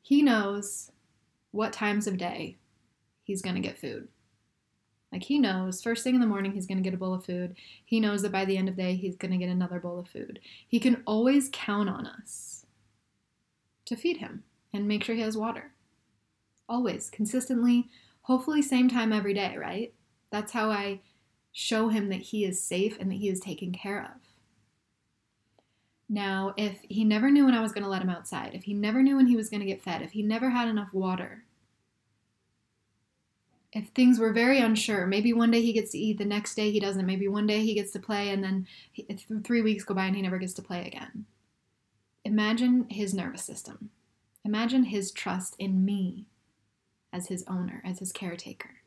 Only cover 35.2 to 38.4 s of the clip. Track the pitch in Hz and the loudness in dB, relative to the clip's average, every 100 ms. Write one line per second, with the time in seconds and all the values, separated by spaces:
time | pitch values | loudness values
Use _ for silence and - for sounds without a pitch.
35.2 | 220 233 233 233 233 226 208 - 214 208 | 4 4 6 4 4 2 -2 -2 -2 -2
36.2 | 208 208 208 - 214 208 196 190 185 190 | -2 -2 -4 -2 0 2 0 -2 0 0
37.2 | 196 202 208 214 220 208 202 202 - 208 | 0 0 2 2 2 0 -4 -8 -4 -4
38.2 | 202 196 | -2 -2